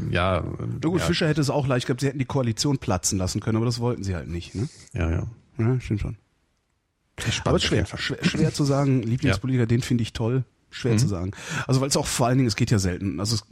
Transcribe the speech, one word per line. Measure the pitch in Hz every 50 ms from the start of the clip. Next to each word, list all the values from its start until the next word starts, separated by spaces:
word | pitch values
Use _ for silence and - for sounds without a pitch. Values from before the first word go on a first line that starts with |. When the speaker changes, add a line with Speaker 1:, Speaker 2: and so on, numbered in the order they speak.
| - -
Speaker 1:
ja, | - 87 87 95 92 85 - - - -
Speaker 2:
Na | - - 58 120 - 156
gut, | 185 170
Speaker 1:
ja. | -
Speaker 2:
Fischer | 82 170 - 180 156
hätte | 151 156 147
es | 127
auch | 127 143 135
leicht | 135 139 127 -
gehabt, | - 135 123
sie | 139
hätten | 135 139 147
die | 131
Koalition | - - 143 127 120 110 - - 147 139 135
platzen | - - 101 90 - - - 95
lassen | 92 90 - 107
können, | - - 110 110
aber | 113
das | 123 117 120
wollten | 117 123 123 - 98
sie | 98 92
halt | 82 69 65
nicht, | 85 87 - - -
ne? | 92 110 156 - - - - -
Speaker 1:
Ja, | - 87 82
ja. | 82 - - 117 - - _ _ _ -
Speaker 2:
Ja, | 113 113 131 127
stimmt | - - 110 104
schon. | - - 113 - _ _ _ _ _ _ _ _ _ _ _ _ _ _ _ _ _ _ -
Speaker 1:
Das | - -
ist | - -
spannend | - - -
Speaker 2:
Aber | 135 180
es | -
ist |
Speaker 1:
auf | -
Speaker 2:
schwer, | 165 117
Speaker 1:
jeden | - -
Fall. | - -
Speaker 2:
schwer, | - - 139 - -
schwer | 175 - 151 160 143 -
zu | - 151
sagen, | 139 139 139 143 139 131 131 104
Speaker 1:
<clears throat> |
Speaker 2:
Lieblingspolitiker, | 113 113 131 - 135 107 101 - 123 131 123 120
Speaker 1:
Ja. |
Speaker 2:
den | 113 117 120 -
finde | - 127 120
ich | 113 - -
toll. | - 113 110 123 131 123 _ _ _ _ _
Schwer | - - - 127 113
Speaker 1:
Mhm. | 107
Speaker 2:
zu | 131 -
sagen. | 101 85 87 92 101 - - - - 139 -
Also, | - 127 131
weil's | 131 143 -
auch | 160 143
vor | - - - 131
allen | 117 127 131
Dingen, | 135 120
es | 104
geht | - 123 -
ja | - 104
selten. | 92 92 87 - 95 101 76 73
Also, | 98 107 117
es | 110 - -